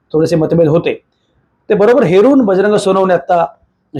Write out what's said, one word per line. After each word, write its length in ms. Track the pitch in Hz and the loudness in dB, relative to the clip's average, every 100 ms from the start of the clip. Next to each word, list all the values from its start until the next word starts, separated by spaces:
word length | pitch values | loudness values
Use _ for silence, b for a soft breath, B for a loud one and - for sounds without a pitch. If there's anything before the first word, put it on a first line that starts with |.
| _ | _
थोडेसे 220 | 156 160 | -4 -2
मतभेद 320 | 165 156 165 151 | -2 -2 0 0
होते. 340 | 165 147 - _ _ _ _ _ _ - | 0 -2 -8 _ _ _ _ _ _ -4
ते 40 | |
बरोबर 300 | 202 214 269 | 0 2 2
हेरून 380 | 180 185 247 277 | 2 2 2 2
बजरंग 340 | 202 185 208 | 0 0 0
सोनवणे 380 | 208 190 190 185 | 0 0 0 0
आता 320 | 175 - 175 165 - _ _ _ | -2 -2 -2 -4 -10 _ _ _